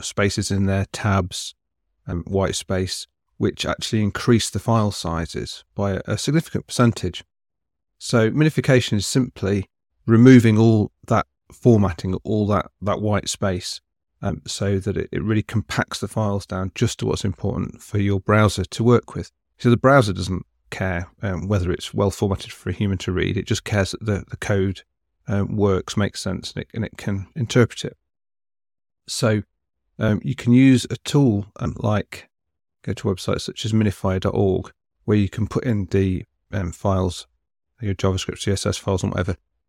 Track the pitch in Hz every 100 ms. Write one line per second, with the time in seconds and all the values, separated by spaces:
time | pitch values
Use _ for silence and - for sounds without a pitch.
0 | - - 101 - 95 98 98 98 95 -
1 | 107 98 87 - - - _ _ _ _
2 | - 87 - 98 95 - - 95 92 -
3 | - _ _ - 113 - - - - 110
4 | 101 - - 120 - 101 - 113 107 -
5 | 82 82 85 - - - _ - 101 92
6 | - 104 - 156 - 107 - - 117 -
7 | 90 - - _ _ _ _ _ _ _
8 | - 117 110 143 156 147 143 127 - 104
9 | - 135 123 - 95 101 - _ _ _
10 | - 113 127 127 110 107 113 110 101 _
11 | - 110 - _ _ - 123 110 95 85
12 | 92 92 - 107 104 98 - - 98 92
13 | 104 101 - - 123 90 - - _ _
14 | _ - 101 73 - - 101 98 101 -
15 | - - 104 107 - 107 - - - -
16 | - 113 107 101 - 92 92 - 117 -
17 | 110 - 101 - 101 - - - - 104
18 | 101 98 - 107 104 - 90 - 117 117
19 | - - - _ _ _ 123 117 131 139
20 | 104 92 90 92 - _ - - 95 87
21 | 87 - 104 85 95 104 90 - - -
22 | 101 - 101 95 - - - 90 101 92
23 | - 90 92 95 - 107 - 107 92 -
24 | 110 101 - - - 101 98 92 _ _
25 | _ _ - 101 95 107 101 92 - -
26 | 101 - 98 92 - - - 110 113 -
27 | - 98 92 - 113 127 117 - - -
28 | _ _ _ _ _ _ _ _ _ _
29 | - - 113 107 - _ _ _ _ -
30 | - 104 139 120 117 123 135 123 - 113
31 | - 147 135 101 101 - - - 110 104
32 | - - - _ _ _ _ _ - 101
33 | 101 92 - 101 - - 110 110 107 -
34 | 98 95 101 - 101 92 - _ _ _
35 | - 107 98 - 101 - 127 104 92 98
36 | 95 92 - _ - 101 87 - 101 95
37 | 92 - - _ _ _ _ - 104 95
38 | 95 92 - - - 95 104 - - 95
39 | 98 92 90 87 _ _